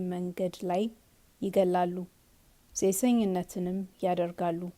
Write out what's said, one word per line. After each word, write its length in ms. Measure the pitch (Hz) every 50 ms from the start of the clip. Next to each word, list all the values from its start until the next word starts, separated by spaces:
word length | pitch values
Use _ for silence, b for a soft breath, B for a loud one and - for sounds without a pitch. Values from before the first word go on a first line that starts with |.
| 185
መንገድ 480 | 180 180 180 180 180 180 - 185 180 - - 196
ላይ 200 | 180 175 190 220 226 - - _ _ _ _ _ _ _ -
ይገላሉ፣ 540 | 190 196 - 196 190 180 180 180 180 175 180 180 175 - _ _ _ _ _ _ _ _ _ _ _ _ -
ሴሰኝነትንም 1040 | - 196 190 185 - 254 247 240 233 214 190 185 180 170 - - 190 180 180 185 196 190 185 - -
ያደርጋሉ። 600 | 190 180 180 180 175 175 175 - 180 170 165 170 180 180 -